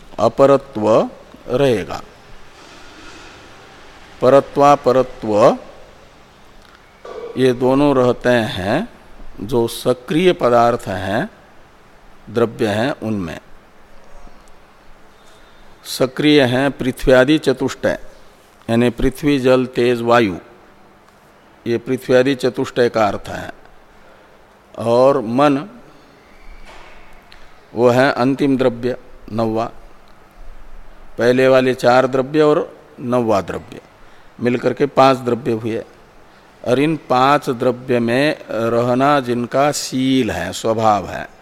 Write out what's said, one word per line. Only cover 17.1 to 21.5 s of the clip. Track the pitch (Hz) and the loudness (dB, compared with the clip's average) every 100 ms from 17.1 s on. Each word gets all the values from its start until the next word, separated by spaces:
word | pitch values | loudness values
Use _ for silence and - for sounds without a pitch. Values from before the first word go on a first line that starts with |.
आदि | 127 127 156 | 4 4 2
चतुष्टय, | 151 127 131 - 98 73 - - - - _ _ - | 0 -2 -4 -2 -4 -4 -10 -20 -20 -20 _ _ -2
यानी | 117 120 | 0 0
पृथ्वी, | 113 131 - 147 143 | 0 -4 -2 -2 0
जल, | 127 127 127 | 2 2 2
तेज, | 127 120 120 | 0 0 0
वायु, | 117 120 107 82 - - - _ - _ _ _ _ _ _ | 2 2 2 -4 -12 -20 -20 _ -20 _ _ _ _ _ _